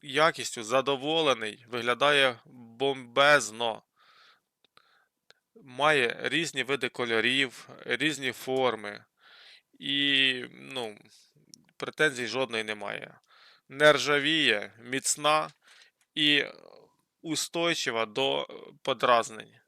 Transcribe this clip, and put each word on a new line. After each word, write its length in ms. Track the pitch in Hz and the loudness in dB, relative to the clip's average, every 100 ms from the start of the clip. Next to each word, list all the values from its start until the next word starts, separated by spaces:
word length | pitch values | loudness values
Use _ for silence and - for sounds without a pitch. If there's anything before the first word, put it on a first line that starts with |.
Якістю 600 | 151 135 156 156 113 - | -2 4 4 2 -8 -8
задоволений, 1000 | 110 127 131 139 139 160 156 120 110 104 113 | 0 0 2 -2 -2 0 2 0 -2 -10 -12
виглядає 720 | 120 117 120 139 143 135 117 - | -6 -2 2 2 4 2 0 -16
бомбезно. 1400 | 127 117 117 135 135 123 120 143 147 107 110 117 110 _ _ _ _ - _ _ _ _ _ _ _ _ _ _ - _ - | -20 -20 -4 -4 -4 -6 4 6 6 4 -6 -6 -6 _ _ _ _ -20 _ _ _ _ _ _ _ _ _ _ -20 _ -20
Має 560 | 143 123 143 151 120 - | -20 -2 2 4 2 0
різні 420 | 123 147 160 135 | -2 -2 -2 -4
види 260 | 123 139 127 | -2 -2 -4
кольорів, 800 | - 123 113 113 131 135 - - 131 - | -4 -2 2 2 2 0 -4 -20 -18 -6
різні 460 | 120 147 139 135 | -2 -2 -2 -6
форми. 720 | 113 - 131 127 113 104 104 _ _ _ - - - _ _ | -8 -4 0 0 0 -8 -14 _ _ _ -20 -20 -20 _ _
І, 680 | 143 143 143 139 135 127 123 | -6 -2 2 2 2 0 -8
ну, 460 | 123 139 135 113 104 120 _ _ _ _ - _ _ | -16 -14 -10 -10 -12 -20 _ _ _ _ -20 _ _
претензій 500 | - - 151 127 120 | -12 0 0 0 -6
жодної 360 | 117 131 113 | -4 -4 -4
немає. 560 | 107 107 101 113 - - _ _ - _ _ | -6 -8 -8 -10 -12 -20 _ _ -20 _ _
Не 240 | 135 151 | 4 6
ржавіє, 800 | 143 123 147 143 160 139 107 101 107 | 6 2 0 2 2 2 2 -2 -16
міцна 680 | 120 131 - - 147 156 156 _ _ - - _ _ - | -8 -4 -2 0 2 2 0 _ _ -20 -20 _ _ -2
і 300 | 151 147 131 - 50 - - _ _ _ | 2 2 0 -10 -20 -20 -20 _ _ _
устойчива 840 | 170 151 - 170 170 160 - 113 113 | -8 -6 -4 -2 -2 -2 -2 -2 -2
до 420 | 107 135 139 - - - - | -2 -2 -2 -6 -12 -20 -12
подразнень. 760 | - 123 131 120 110 110 113 _ | -6 -2 4 4 2 -8 -18 _